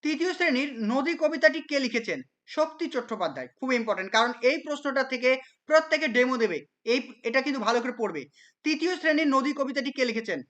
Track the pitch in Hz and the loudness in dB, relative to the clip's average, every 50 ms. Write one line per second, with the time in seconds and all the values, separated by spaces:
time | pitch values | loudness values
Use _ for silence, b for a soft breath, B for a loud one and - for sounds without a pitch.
0 | - 302 311 269 330 370 359 - 359 339 269 247 277 285 269 226 220 208 240 269 | -2 -4 -2 0 -2 -2 0 0 0 2 2 0 -2 -2 -4 -4 -2 0 0 0
1 | 269 320 339 320 330 302 311 311 254 311 - 320 - - 294 277 269 240 - 233 | 0 0 0 0 0 0 0 4 2 2 2 2 -6 -2 -2 -2 -2 0 -2 -2
2 | 226 - 165 135 127 _ _ _ _ _ - - 302 302 311 - 339 294 - 254 | -2 -2 -8 -8 -8 _ _ _ _ _ -2 -2 -2 -2 -2 -8 -8 -4 -4 -6
3 | 233 - 226 - 240 214 196 - 127 127 _ _ - 254 254 240 226 220 202 180 | -6 -6 -6 -4 -4 -4 -4 -6 -12 -12 _ _ -4 -2 0 0 0 -2 -2 -4
4 | 190 190 - 220 233 247 240 - - 247 285 320 - - 294 277 - 285 269 277 | -4 0 2 2 2 2 0 2 2 2 2 2 -4 -8 -8 -6 -4 -2 0 0
5 | 262 254 262 247 240 254 262 262 262 B B B _ - 311 311 320 320 320 302 | 0 0 -2 0 2 2 2 2 -2 B B B _ 4 4 4 6 6 0 0
6 | 311 302 214 247 247 254 254 247 226 202 170 143 - _ _ _ _ 220 240 269 | 0 2 4 4 4 4 4 0 0 0 0 -4 -8 _ _ _ _ 0 0 0
7 | 247 - - _ - 226 226 269 254 285 269 269 214 208 233 240 233 254 247 247 | 0 -4 -16 _ -6 0 0 0 0 0 -2 0 0 2 2 2 0 -2 -4 -2
8 | 226 202 170 151 127 - b b b b b b _ 311 311 302 320 349 370 - | -4 -4 -4 -6 -10 -12 b b b b b b _ -2 -2 0 0 -2 -2 0
9 | - 320 311 294 320 294 262 262 254 285 285 285 277 262 269 285 247 277 269 - | 2 2 4 4 4 4 4 2 2 2 -2 -2 -2 -2 -2 -4 -4 -4 0 0
10 | 254 247 226 226 226 214 180 147 123 _ | 0 0 0 -2 -2 -4 -4 -6 -6 _